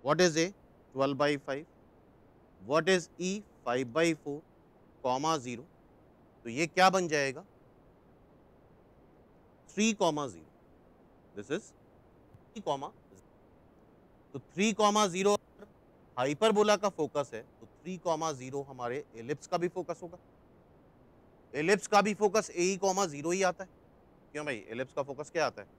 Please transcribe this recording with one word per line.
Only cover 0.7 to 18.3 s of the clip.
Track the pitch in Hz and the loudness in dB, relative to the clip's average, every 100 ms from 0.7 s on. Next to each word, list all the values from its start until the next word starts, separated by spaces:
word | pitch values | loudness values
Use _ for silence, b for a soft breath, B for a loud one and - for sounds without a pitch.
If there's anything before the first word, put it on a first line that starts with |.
| - _ | -20 _
Twelve | 131 135 139 | -2 -2 2
by | 147 147 | 0 0
five। | 143 139 160 _ - - _ - - - _ - | -4 -10 -10 _ -20 -20 _ -20 -20 -20 _ -20
What | 95 151 160 | -2 0 4
is | 185 165 - | 2 0 -6
E? | 180 202 - - | -6 -6 -10 -10
फ़ाइव | 123 123 127 | -4 -2 0
बाई | 131 170 | 2 2
फ़ोर, | 151 147 147 - - _ _ - - | 0 -6 -10 -12 -20 _ _ -20 -6
कॉमा | 127 127 156 160 | -2 0 0 0
ज़ीरो। | 123 120 151 - - - - - - - | -2 -10 -12 -20 -20 -20 -20 -20 -20 -16
तो | 117 | -8
ये | 120 165 | -4 0
क्या | - 185 | 6 6
बन | 190 175 | 6 0
जाएगा? | 147 135 131 190 - - - - - - - - - - - - - - - - - - - - - - | 0 0 -4 -18 -20 -20 -20 -20 -20 -20 -20 -20 -20 -20 -20 -20 -20 -20 -20 -20 -20 -20 -20 -20 -20 -10
थ्री | - 220 | 2 2
कॉमा | 208 175 151 139 | 4 2 2 -6
ज़ीरो। | 85 78 _ - - - - - - _ 101 | -8 -20 _ -20 -20 -20 -20 -20 -20 _ -16
This | 104 | -6
is | 165 - - - - - - - - - | -6 -6 -20 -20 -20 -20 -20 -20 -20 -18
थ्री | 226 | -10
कॉमा। | 170 139 151 - _ - - - _ - - - - - _ - - | -4 -4 -6 -14 _ -20 -20 -20 _ -20 -20 -20 -20 -20 _ -20 -16
तो | 139 | -16
थ्री | - 160 214 | -12 0 0
कॉमा | 202 208 208 208 | 4 4 6 2
ज़ीरो | 175 196 208 - - 202 - _ _ - - | 2 2 0 -4 -20 -20 -20 _ _ -12 -4
हाइपरबोला | 135 147 220 208 208 208 | -2 2 2 4 4 4
का | 202 | 0
फोकस | 185 147 147 139 | -2 -4 -2 -4
है, | 110 - - | -10 -14 -20
तो | 113 | -20
थ्री | - 170 180 | -16 -12 -6
कॉमा | 175 156 160 | -2 -2 -2